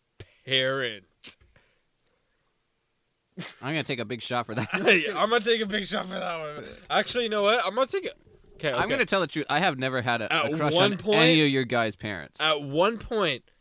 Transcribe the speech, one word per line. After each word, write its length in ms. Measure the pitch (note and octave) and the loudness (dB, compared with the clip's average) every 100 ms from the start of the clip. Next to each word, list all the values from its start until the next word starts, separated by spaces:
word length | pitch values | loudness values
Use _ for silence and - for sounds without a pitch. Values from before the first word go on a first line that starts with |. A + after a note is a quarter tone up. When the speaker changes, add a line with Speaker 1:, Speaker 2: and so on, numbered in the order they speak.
| _ - - _ C3 | _ -20 -20 _ -2
Speaker 1:
parent. 580 | C3 C3 C3+ A#2+ G#2 F#2+ _ - - _ _ _ _ _ _ _ _ _ _ _ _ _ _ _ _ _ _ _ - | 0 0 0 -4 -8 -16 _ -20 -20 _ _ _ _ _ _ _ _ _ _ _ _ _ _ _ _ _ _ _ -14
<laughs> 240 | - - | -14 -10
Speaker 2:
I'm 120 | C3 | -4
gonna 80 | D#3+ | -4
take 160 | C3+ B2 | -2 -4
a 60 | |
big 180 | G#2+ A#2+ | -4 -6
shot 240 | - B2 A#2 | -2 -4 -2
for 80 | |
that. 140 | A2+ G#2+ | -4 -2
Speaker 1:
<laughs> 20 | |
Hey, 340 | G#3 G3+ F#3 D#3 | 0 4 4 2
I'm 200 | E3+ G#3 | 0 2
gonna 100 | A#3 | 2
take 200 | G#3+ A3+ | 2 0
a 60 | G#3 | 0
big 180 | G3+ | -4
shot 220 | F#3+ G#3 F#3 | -4 -6 -6
for 80 | |
that 240 | F#3 F3+ E3 | -6 -6 -6
one. 260 | D3+ D3 - - - | -8 -10 -14 -16 -2
Actually, 360 | E3 G#3 B3 | 0 0 -2
you 60 | A#3 | -2
know 120 | G#3+ | 2
what? 220 | G3+ A#3+ F#3 | 4 4 2
I'm 80 | |
gonna 120 | A3+ C4 | 0 0
take 160 | G4 | -2
it. 100 | F4 - - - - | -6 -10 -18 -20 -20
Okay, 140 | - D3+ | -6 -2
Speaker 2:
I'm 80 | C#3+ | 0
Speaker 1:
okay. 80 | G3 | 0
Speaker 2:
gonna 160 | C4+ A3 | 0 2
tell 140 | G3 | 0
the 60 | E3 | 0
truth. 200 | D#3 C#3 | -2 0
I 100 | D3 | 2
have 180 | F#3 C3 | 2 0
never 240 | C3 C3 | -2 0
had 180 | A#2+ A#2 | 0 -2
a, 140 | G#2+ | 0
a 120 | D#3+ - | 0 0
Speaker 1:
At 60 | |
Speaker 2:
crush 200 | D#3+ D3+ | 0 2
Speaker 1:
one 180 | E3+ G3+ | 4 4
Speaker 2:
on 60 | F#3+ | 2
Speaker 1:
point 180 | G3+ G#3 | 2 4
Speaker 2:
any 240 | D#3+ D#3+ | 6 6
of 60 | D3 | 4
your 160 | C3+ | 2
guys' 320 | A#2+ A#2+ A2 - | 2 0 0 -2
parents. 420 | G#2+ F#2 C#2 - | -8 -8 -10 -2
Speaker 1:
At 200 | D#3 D3+ | 0 0
one 360 | C#3+ D3 G3+ A3+ | 0 2 2 0
point, 460 | - A3+ E3 B2 - _ | -4 -2 0 -2 -8 _